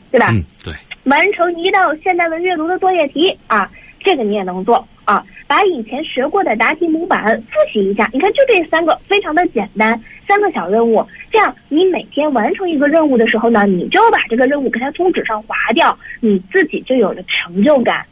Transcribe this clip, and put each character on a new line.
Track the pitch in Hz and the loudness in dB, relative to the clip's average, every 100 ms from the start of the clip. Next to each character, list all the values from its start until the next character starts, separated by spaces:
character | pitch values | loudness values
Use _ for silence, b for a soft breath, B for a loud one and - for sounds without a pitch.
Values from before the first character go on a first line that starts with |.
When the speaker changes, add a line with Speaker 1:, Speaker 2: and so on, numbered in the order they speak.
| _ | _
Speaker 1:
对 | 254 | 0
吧？ | 214 | 2
Speaker 2:
嗯， | 110 80 - | 0 -4 -10
对。 | - 78 - - | -16 -16 -18 -8
Speaker 1:
完 | - 285 370 | 0 2 2
成 | 381 349 339 | 0 -2 -2
一 | 359 | 0
道 | 403 339 311 | 2 2 0
现 | 381 349 | -2 0
代 | 339 | -2
文 | 320 | -2
阅 | 370 339 | -4 -2
读 | 320 | -2
的 | 370 | -2
作 | 381 | 0
业 | 370 294 | 0 -2
题 | - 359 - - | 0 -2 -2 -2
啊， | 214 - B B B | -2 -2 B B B
这 | 392 311 | -2 0
个 | |
你 | 214 | 0
也 | 208 | -2
能 | 185 185 | -4 -4
做 | 190 233 - _ | 0 0 0 _
啊。 | - - - B B | -2 -2 -2 B B
把 | 294 | 2
以 | 403 294 | 2 0
前 | 220 254 | -6 -8
学 | 214 - 285 | -6 -4 -2
过 | 392 | 0
的 | 339 220 | 0 0
答 | 233 | -2
题 | 320 339 | -2 -2
模 | 311 359 | -2 -2
板 | 190 202 214 | -2 0 -2
复 | - 622 427 | -2 -2 0
习 | 214 196 | 0 0
一 | |
下， | 202 208 | 0 -2
你 | 269 | 0
看 | 381 | 0
就 | 494 539 | 2 4
这 | 392 311 | 2 0
三 | 330 330 | 0 0
个， | - - | -2 0
非 | 403 | -2
常 | 349 | 0
的 | 311 359 | 0 0
简 | 220 202 202 | -2 -4 -2
单， | 220 226 B B - | 0 -2 B B 0
三 | 403 | 0
个 | 403 | 2
小 | 262 175 | -2 -2
任 | 214 233 | 2 2
务。 | 214 - B B | 2 0 B B
这 | 440 | 2
样 | 381 - - | 2 -2 -4
你 | 294 381 | 0 2
每 | 277 - | 0 -4
天 | - 302 | -4 -2
完 | 247 233 | 0 0
成 | 392 359 | -2 -4
一 | 302 | 0
个 | 285 | 2
任 | 330 302 | 2 2
务 | 240 | 2
的 | 226 | 2
时 | 220 | 0
候 | 233 | 2
呢， | 226 202 | 2 2
你 | 180 - | 0 0
就 | 349 453 | 2 4
把 | 427 - | 2 0
这 | 226 | 0
个 | 254 | 0
任 | 294 | 0
务 | 254 | -2
给 | 233 | -4
它 | 269 | -6
从 | - 359 | -2 -2
纸 | 254 - | -2 -4
上 | 214 | -6
划 | - - - | -8 -6 -4
掉， | - 269 - B B | 0 0 0 B B
你 | 226 190 - | 0 0 0
自 | 381 349 | 0 0
己 | - - | -2 -2
就 | 254 | 0
有 | 185 | 0
了 | - | -2
成 | 185 - - 180 | -8 -8 -6 0
就 | 233 277 | 2 4
感。 | 233 165 - | 2 -2 -6